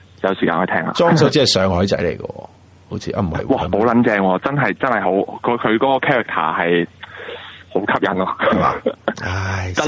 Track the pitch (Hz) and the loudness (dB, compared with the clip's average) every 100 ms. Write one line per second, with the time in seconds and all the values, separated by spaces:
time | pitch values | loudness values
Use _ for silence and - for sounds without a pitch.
0 | - - 95 95 - 82 90 95 82 - | -20 -4 -2 0 0 0 0 0 -2 2
1 | 170 165 147 147 123 95 95 87 95 - | 4 6 4 4 4 4 2 2 2 0
2 | 90 67 - - - - - - - 107 | 0 -4 -8 -12 -16 -20 -20 -20 -12 -8
3 | - - 95 80 - 131 87 101 113 117 | -6 -2 -2 -2 -2 -2 0 2 2 4
4 | 120 104 95 92 135 143 120 90 135 113 | 4 2 2 0 0 -2 -2 0 -2 0
5 | 90 95 - - 131 117 117 110 135 135 | 0 0 -2 -4 -2 0 0 2 2 2
6 | - 135 107 - 80 87 87 87 82 - | 2 0 0 -2 -2 0 2 2 0 -6
7 | - - - - - - - - 101 - | -20 -16 -14 -14 -16 -20 -8 -4 -2 0
8 | 92 92 95 - - - - - - - | 0 0 -2 -2 0 2 2 0 -4 -4
9 | - - - 92 - - - 92 | -6 -6 -6 -4 -4 -4 -4 -2